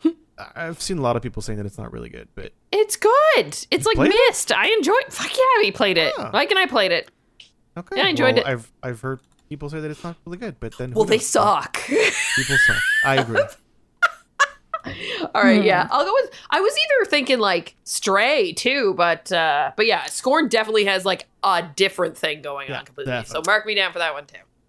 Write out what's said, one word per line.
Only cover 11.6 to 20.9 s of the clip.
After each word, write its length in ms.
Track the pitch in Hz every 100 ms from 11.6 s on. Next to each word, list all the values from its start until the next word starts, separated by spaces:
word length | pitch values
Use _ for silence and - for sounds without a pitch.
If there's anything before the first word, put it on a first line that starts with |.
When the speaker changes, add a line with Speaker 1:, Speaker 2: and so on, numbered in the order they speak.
| - -
Speaker 1:
<laughs> 40 | -
Speaker 2:
People 680 | 294 440 - 880 855 - - -
suck. 120 | - - - -
I 100 | 135
agree. 240 | 117 480 571 - _ _ _ - 659 - _ - 571 - _ 640 - 988 508 480 330
Speaker 1:
All 100 | -
right, 180 | 196 214
Speaker 3:
Hmm. 40 | 202
Speaker 1:
yeah. 200 | 180 -
I'll 140 | 269 339
go 80 |
with, 160 | 494 - - -
I 100 | 311
was 120 | 392 571
either 320 | 622 554 403
thinking, 300 | 294 254 254
like, 360 | 208 175 170 - -
Stray 680 | - - 196 233 294 185
too, 400 | 180 247 277 214 190
but, 360 | 170 165 -
uh, 400 | 175 160 143 139 -
but 120 | 220
yeah, 160 | 185 139
Scorn 420 | - 254 302 285
definitely 380 | 226 220 220
has, 200 | 196